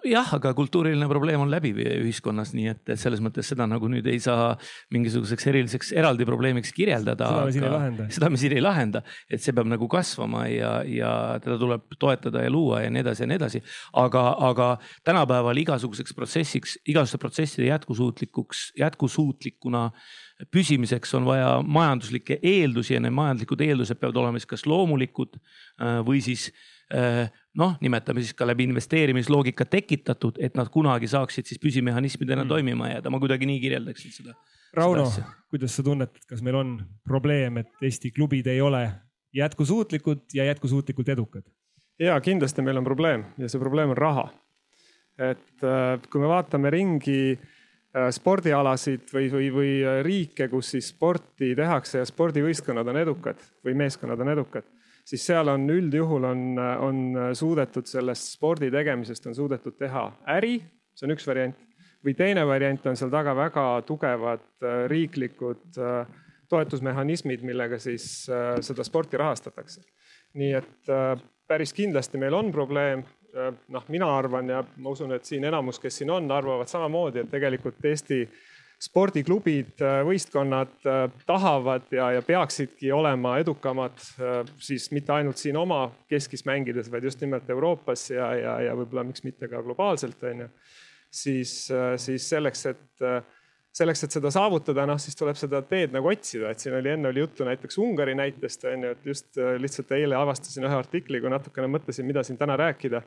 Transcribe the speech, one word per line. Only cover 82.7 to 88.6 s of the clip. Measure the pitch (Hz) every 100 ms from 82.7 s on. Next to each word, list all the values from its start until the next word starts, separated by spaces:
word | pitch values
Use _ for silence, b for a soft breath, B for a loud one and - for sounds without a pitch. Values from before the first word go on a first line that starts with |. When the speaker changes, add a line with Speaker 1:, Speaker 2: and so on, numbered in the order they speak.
| - 135
Speaker 3:
olema | 139 156 131 123 127
edukamad, | 165 147 135 131 127 127 - -
äh, | 127 123 120 147
siis | - 131 -
mitte | 143 143
ainult | 147 147 131
siin | 151 143
oma | 175 156 127 - -
keskis | 147 143 131 -
mängides, | 139 127 120 113
vaid | 120
just | 131 131
nimelt | 143 131 127
Euroopas | 127 160 170 - 123 -
ja, | 123 120
ja, | 123 117 117